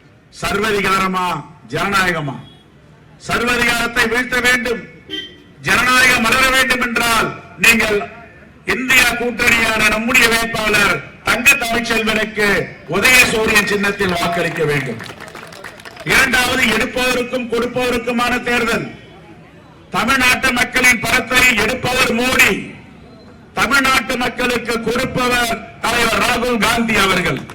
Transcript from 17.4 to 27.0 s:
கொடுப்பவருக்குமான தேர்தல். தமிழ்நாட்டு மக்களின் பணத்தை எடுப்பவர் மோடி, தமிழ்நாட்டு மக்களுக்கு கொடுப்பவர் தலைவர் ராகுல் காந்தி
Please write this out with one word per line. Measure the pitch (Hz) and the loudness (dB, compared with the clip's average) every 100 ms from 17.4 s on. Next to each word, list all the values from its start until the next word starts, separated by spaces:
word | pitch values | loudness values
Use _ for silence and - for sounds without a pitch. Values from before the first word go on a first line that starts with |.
| 240 | -2
கொடுப்பவருக்குமான | 233 240 247 247 233 240 240 240 240 247 | -2 -2 -2 -2 -2 -2 -2 0 -2 -2
தேர்தல். | 240 233 208 131 - - - - - - - - - - 180 | -2 0 -2 -4 -14 -20 -20 -20 -20 -20 -20 -20 -20 -8 -4
தமிழ்நாட்டு | 226 262 254 247 262 247 | 0 2 2 2 0 0
மக்களின் | 240 254 247 240 | 0 2 2 2
பணத்தை | 226 254 - 247 247 220 | 0 0 2 2 4 2
எடுப்பவர் | 214 254 247 254 254 226 | 0 0 -2 0 0 0
மோடி, | 254 254 240 190 - - - - - - - - - - | 2 4 2 2 -6 -14 -20 -20 -20 -20 -20 -20 -10 -4
தமிழ்நாட்டு | 208 277 262 262 - 247 | 0 2 2 0 0 -4
மக்களுக்கு | 247 240 247 233 214 233 226 | -4 -2 -2 -2 -2 -4 -2
கொடுப்பவர் | 247 247 254 247 247 233 226 - - | -2 -2 -2 0 0 0 -4 -10 -6
தலைவர் | 220 240 226 196 | -2 0 0 0
ராகுல் | 226 247 247 233 | 0 0 -2 0
காந்தி | 220 233 226 214 | 0 0 0 2